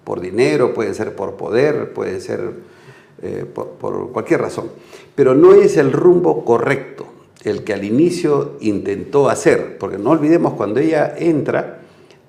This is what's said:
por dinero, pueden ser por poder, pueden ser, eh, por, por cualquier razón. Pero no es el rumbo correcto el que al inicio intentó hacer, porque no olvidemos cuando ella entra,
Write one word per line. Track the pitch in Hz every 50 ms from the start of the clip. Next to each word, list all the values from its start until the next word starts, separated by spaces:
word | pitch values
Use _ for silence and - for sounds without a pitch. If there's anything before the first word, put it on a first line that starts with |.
| -
por | - - -
dinero, | 90 92 92 107 127 147 151 143 131 107 -
pueden | 110 110 101 95
ser | 104 107 - -
por | - 98 90 -
poder, | - - 82 98 117 139 151 143 - 113 - -
pueden | 107 104 95 95 95
ser, | - - 110 - 104 98 - - - - - - - - - - - _ _ - -
eh, | - - 50 50 - -
por, | 53 52 -
por | - - - 52 - - 95 - -
cualquier | 107 107 - 165 143 110
razón. | 107 - - 92 - - - - - - - - - _
Pero | - 139 127 131
no | 143 170 185 196
es | 202 208 180 - 165
el | 143 135
rumbo | 131 147 - 185 175 175 175 165 151 - -
correcto | - 117 117 120 131 139 139 - - - - - - - - - _ _ - -
el | 110 101 95 -
que | - 104
al | 95 98
inicio | 101 110 131 165 180 175 - - 151 147 139 143 - - -
intentó | - 107 101 95 90 101 101 95 90 - - 139 139 123
hacer, | 113 - - 165 131 - - - - -
porque | 101 95 92 98
no | 101 120
olvidemos | 160 160 147 151 170 170 - 143 -
cuando | - 110 98 107 123
ella | 151 160 160 151 143 - -
entra, | - 151 170 160 143 - - 120 135 - - - - - - - _ - - - _ _